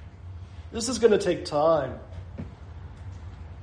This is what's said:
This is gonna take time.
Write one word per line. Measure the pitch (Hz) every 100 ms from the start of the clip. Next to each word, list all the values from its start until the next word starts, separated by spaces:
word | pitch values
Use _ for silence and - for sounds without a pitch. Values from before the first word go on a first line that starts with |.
| - - - - - - -
This | 220 220
is | 226
gonna | 220 196
take | 180 160 -
time. | 147 156 160 131 - - - - - - - - - - - - - - - - -